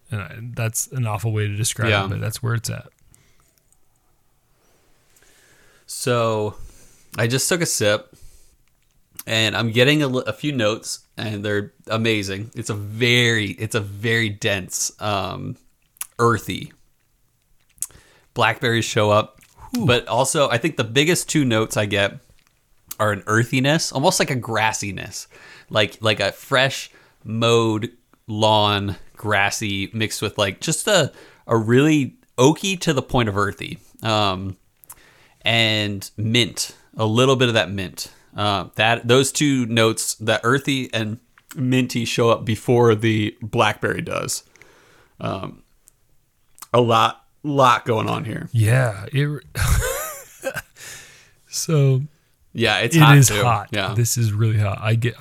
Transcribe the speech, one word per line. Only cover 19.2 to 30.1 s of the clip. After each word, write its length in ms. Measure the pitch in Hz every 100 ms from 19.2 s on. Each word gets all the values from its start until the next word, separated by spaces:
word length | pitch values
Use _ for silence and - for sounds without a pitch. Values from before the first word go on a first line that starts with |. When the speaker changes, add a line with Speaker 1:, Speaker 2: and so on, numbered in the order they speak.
| 110 _ _ - - 247
Speaker 1:
Ooh. 100 | 165
Speaker 2:
but 200 | 120 -
also 400 | 117 131 160 131
I 80 | 117
think 180 | 170 -
the 80 |
biggest 440 | 110 123 151 165 -
two 160 | 156
notes 320 | 131 110 110 -
I 100 | 104
get 320 | 98 101 - _ _ _ _ _ _ - -
are 140 | 107
an 100 | 101 -
earthiness, 680 | 110 117 131 139 160 -
almost 260 | 131 170 -
like 120 | 165
a 60 | 127
grassiness, 880 | 110 110 110 107 101 90 - - - - - - -
like, 280 | 110 104 -
like 180 | 110 101
a 120 | 98
fresh 580 | - - 135 135 - - _ _ _
mowed 640 | 113 113 117 117 113 107 110 - _ _ -
lawn, 720 | 107 107 107 104 101 98 90 - -
grassy, 720 | 104 101 98 - 107 98 98
mixed 280 | 113 107